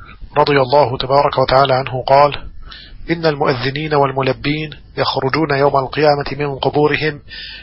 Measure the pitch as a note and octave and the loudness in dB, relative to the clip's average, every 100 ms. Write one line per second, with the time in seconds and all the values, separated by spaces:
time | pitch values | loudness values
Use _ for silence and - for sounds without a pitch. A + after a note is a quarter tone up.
0 | - - - - D3 C#3+ B2+ D3 C3 B2+ | -20 -18 -4 0 2 2 4 4 4 0
1 | B2+ C#3 C#3+ - C3 C3 C3+ B2+ C3 C3 | 0 2 4 2 2 4 4 2 -2 -4
2 | - C#3 C#3+ C#3 - - - - - - | 2 4 4 2 -10 -14 -16 -16 -18 -12
3 | - E3+ D#3+ C#3+ F3+ B2+ B2 C3+ D#3 D3 | -6 -2 -2 0 0 -2 -2 -4 -2 0
4 | C#3 C3+ C3 A#2 C#3+ D3+ D#3 C#3+ - - | 2 0 -2 -2 -2 -4 -6 -12 -12 -6
5 | C3 C#3 C3 C#3 D#3+ C#3 C#3+ C#3 B2+ C#3 | -4 -2 -2 -2 0 2 2 2 -2 0
6 | D3+ D3 C#3 C#3 D3 C3 C#3 D3 D3 C#3+ | 2 2 -2 -6 -6 -2 -2 2 2 2
7 | D#3 D3 - - - - | -2 -6 -12 -16 -16 -16